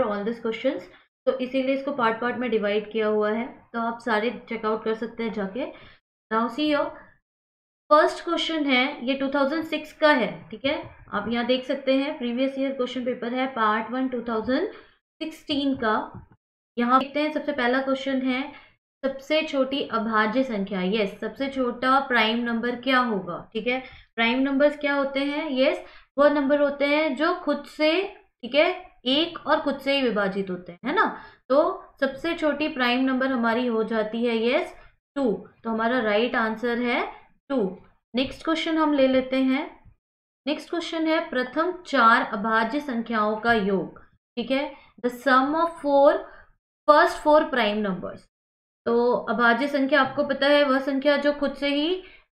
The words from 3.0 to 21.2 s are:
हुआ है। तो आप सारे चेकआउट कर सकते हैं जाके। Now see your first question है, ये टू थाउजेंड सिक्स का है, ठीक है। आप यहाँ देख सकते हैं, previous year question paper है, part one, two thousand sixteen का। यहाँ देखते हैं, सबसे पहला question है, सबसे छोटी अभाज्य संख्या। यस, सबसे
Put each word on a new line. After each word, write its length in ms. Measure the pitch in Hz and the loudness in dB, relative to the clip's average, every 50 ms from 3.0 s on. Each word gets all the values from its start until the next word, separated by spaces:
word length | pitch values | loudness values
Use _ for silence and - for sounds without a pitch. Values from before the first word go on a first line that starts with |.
| 214 | 0
हुआ 240 | 214 214 214 208 208 | 0 2 0 0 0
है। 140 | 220 226 247 269 - - - _ - | 0 -2 -4 -6 -10 -16 -18 _ -6
तो 60 | 233 | -4
आप 180 | 233 233 233 - - | -4 -4 -6 -6 -4
सारे 240 | 240 220 214 220 247 214 - - - | -2 0 0 0 -2 -4 -6 -8 -10
चेकआउट 340 | 226 214 - 214 220 220 - | -8 -4 -2 -2 -2 -2 -2
कर 120 | 220 220 | -4 -4
सकते 280 | 220 240 220 - - 233 | -4 -6 -8 -6 -6 -6
हैं 100 | 220 202 | -6 -4
जाके। 320 | 214 190 190 190 247 311 - - - - - - _ _ _ _ _ _ - | -4 -6 -6 -6 -6 -8 -8 -10 -14 -20 -20 -20 _ _ _ _ _ _ -4
Now 140 | 220 226 233 240 | -2 0 0 -2
see 180 | - 294 302 302 | -2 -2 0 2
your 160 | 285 285 - - - - - - _ _ _ _ _ _ _ _ _ _ _ _ _ _ _ - | 2 0 0 -4 -8 -12 -20 -20 _ _ _ _ _ _ _ _ _ _ _ _ _ _ _ 4
first 340 | 302 311 349 349 - - - | 6 6 6 4 0 -4 -6
question 400 | 339 330 320 - 320 320 311 285 | -4 -4 -2 -2 -2 -2 -2 0
है, 380 | 277 254 247 262 294 294 - 240 | 2 2 2 2 0 -4 -4 -4
ये 80 | 254 269 | -2 -2
टू 140 | 269 277 269 277 | -2 -2 -2 0
थाउजेंड 280 | 285 269 - 320 320 311 | 0 0 0 0 -4 -4
सिक्स 280 | - 311 302 - - - | -4 -6 -6 -6 -10 -2
का 180 | - 311 302 294 | 4 4 4 6
है, 180 | 254 208 180 170 - - - | 4 2 -2 -4 -10 -14 -16
ठीक 140 | 220 214 - | -8 -4 -2
है। 160 | 277 311 330 - - - - - - | -2 -2 -4 -6 -12 -18 -20 -12 -8
आप 180 | - 208 202 220 | -6 -6 -4 -2
यहाँ 160 | 233 240 233 | -2 0 0
देख 200 | 240 254 254 - | 2 0 0 0
सकते 320 | - 269 277 - 262 269 | -4 -6 -2 0 2 2
हैं, 200 | 269 269 302 302 | 2 0 -2 -4
previous 420 | 302 240 240 233 247 269 269 269 269 | -6 -6 -4 -2 0 0 0 0 -2
year 120 | 269 277 269 | -2 -2 -2
question 320 | 262 254 247 - 262 240 | -4 -4 -4 -6 -4 -4
paper 280 | 254 233 - 233 240 247 | -4 -4 -4 -4 -4 -2
है, 140 | 254 262 262 262 | -2 -2 -2 -2
part 380 | 226 220 214 214 226 220 220 | 0 0 2 2 0 -2 -4
one, 160 | 240 262 262 | -4 -4 -2
two 140 | 254 254 233 233 240 | -2 -4 -4 -4 -4
thousand 420 | 226 220 202 233 254 311 381 440 - - - _ _ _ _ _ _ - | -4 -4 -2 0 0 0 -2 -4 -8 -12 -20 _ _ _ _ _ _ -12
sixteen 540 | 320 320 - - - - 302 269 285 277 262 | -12 -12 -12 -10 -6 -4 -2 -2 0 -2 -2
का। 200 | 262 233 262 330 - - - - - - - _ _ _ _ _ _ _ _ _ | 0 0 0 0 -2 -4 -6 -12 -18 -20 -20 _ _ _ _ _ _ _ _ _
यहाँ 220 | 240 240 240 262 262 | -2 2 2 4 2
देखते 220 | 262 277 - 294 | 2 0 -2 -2
हैं, 100 | 302 311 302 | -2 -2 -2
सबसे 180 | 294 - 294 285 | -2 -4 -2 -2
पहला 280 | 262 240 240 254 269 | 0 0 2 2 0
question 400 | 262 269 262 262 - 269 269 254 254 | 0 0 -2 -2 -2 -2 -2 -2 0
है, 200 | 262 247 262 285 294 - - - _ _ _ _ _ _ _ - | 0 -2 -2 -4 -8 -12 -18 -20 _ _ _ _ _ _ _ -6
सबसे 380 | 269 269 - - - 302 311 311 | -6 -6 -6 -4 0 0 0 0
छोटी 380 | - 285 269 254 262 269 254 220 - | 0 0 0 0 0 -2 -4 -4 -2
अभाज्य 520 | 220 226 214 226 220 214 220 214 220 262 262 | -4 -2 -2 0 2 2 2 2 2 0 0
संख्या। 380 | 254 220 196 196 196 202 185 180 | 0 -2 -4 -4 -4 -4 -2 -2
यस, 360 | 185 214 226 202 196 - | 0 0 0 -2 -2 -4
सबसे 280 | - | -8